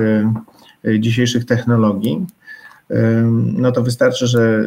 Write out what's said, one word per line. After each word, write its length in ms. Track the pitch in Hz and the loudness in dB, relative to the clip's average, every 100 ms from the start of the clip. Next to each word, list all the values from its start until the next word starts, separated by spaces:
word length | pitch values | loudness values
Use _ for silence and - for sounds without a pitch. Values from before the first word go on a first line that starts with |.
| 110 107 110 110 - - - _ 113 | 0 2 0 -2 -6 -20 -20 _ -2
y, 40 | |
y, 100 | 110 | 0
dzisiejszych 460 | 117 117 120 120 120 | 0 0 0 -2 -2
technologii, 800 | 117 120 117 107 98 113 156 180 - - - - - - | -2 0 2 2 0 -2 -4 -6 -12 -20 -20 -20 -20 -6
em, 720 | 117 113 113 117 117 117 120 | -2 0 2 2 0 0 0
no 100 | 127 | 0
to 120 | 123 | 0
wystarczy, 440 | 120 123 127 127 123 | -2 0 0 0 0
że 380 | 120 113 110 | 2 2 0